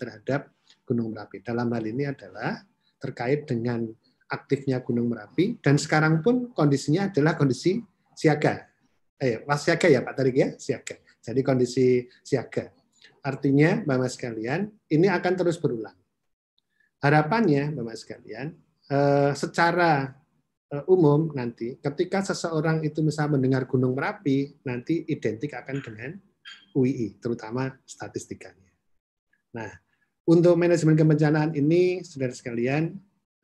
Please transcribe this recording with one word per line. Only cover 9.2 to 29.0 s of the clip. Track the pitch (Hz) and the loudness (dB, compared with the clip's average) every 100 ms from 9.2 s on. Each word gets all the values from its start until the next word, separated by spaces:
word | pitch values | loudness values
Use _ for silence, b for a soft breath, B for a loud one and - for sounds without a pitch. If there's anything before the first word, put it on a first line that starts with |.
Eh, | 131 110 - | -2 -2 -2
was | 147 | -2
siaga | - 165 180 | 0 4 4
ya | 123 | 4
Pak | 107 123 | 2 -2
Tarik | 131 127 | 2 2
ya? | 220 - | 2 -2
Siaga. | - 123 - - b b | -6 -6 -10 -16 b b
Jadi | - 123 131 | -4 -2 2
kondisi | 127 123 135 127 123 123 b - | 2 2 2 4 2 0 b -4
siaga. | 131 - 120 - _ _ b b _ | -4 -4 -8 -8 _ _ b b _
Artinya, | 139 135 143 139 156 208 | -8 -2 2 4 4 2
Bapak | 156 127 127 | 0 -2 -2
sekalian, | - 123 110 113 160 208 - - | -6 -10 -8 -4 -4 -6 -10 -2
ini | 156 196 | 2 2
akan | 175 185 185 | 2 0 0
terus | 170 165 | 0 -2
berulang. | 127 117 104 - _ _ _ _ _ _ _ _ _ _ | -4 -4 -10 -18 _ _ _ _ _ _ _ _ _ _
Harapannya, | 143 151 151 226 202 139 147 | 2 2 2 0 2 2 -2
Bapak | 139 117 110 | -6 -10 -12
sekalian, | - 107 101 107 143 - _ _ - | -16 -18 -16 -12 -12 -14 _ _ -4
eh, | 139 143 139 143 | 2 4 4 2
secara, | 143 170 - 170 170 170 143 135 - _ _ _ _ _ | 0 -2 2 2 4 4 2 0 -10 _ _ _ _ _
eh, | 143 143 | -6 2
umum | 185 147 147 160 | 6 6 4 2
nanti, | 139 120 - 113 143 | -4 -8 -6 -10 -6
ketika | 143 147 175 190 | -4 -2 -2 -2
seseorang | 190 165 170 160 160 160 | -2 -4 -4 -2 0 0
itu | 156 156 | -2 0
misal | 156 147 147 | 0 0 0
mendengar | 139 131 131 127 | 2 2 0 0
Gunung | 127 127 131 | 0 0 0
Merapi, | 175 202 143 135 143 - 131 | -4 -4 -2 0 -2 -8 -8
nanti | 123 123 165 160 | -6 -4 -4 -4
identik | 147 110 107 147 123 | -4 -4 -4 -8 -10
akan | - 139 | -10 -10
dengan | 123 110 127 196 - _ B B _ 139 | -10 -12 -14 -14 -20 _ B B _ 0
U | |
I, | 127 131 104 - | 0 0 -6 -6
terutama | - 117 110 123 131 - - | -8 -6 -6 -6 -6 -8 -20
statistikanya. | - 101 104 - 95 - - _ _ _ _ | -16 -12 -10 -12 -16 -18 -20 _ _ _ _